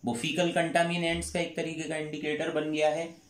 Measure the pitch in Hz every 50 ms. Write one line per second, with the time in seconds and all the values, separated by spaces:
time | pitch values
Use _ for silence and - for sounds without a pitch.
0 | - 120 117 - - 160 156 170 180 170 170 175 165 165 - 170 170 170 175 170
1 | 170 165 165 170 170 - - 175 170 165 - - 156 160 160 160 160 151 160 156
2 | 151 151 151 147 147 151 151 147 160 165 156 151 156 156 156 151 151 151 151 165
3 | 170 165 - - -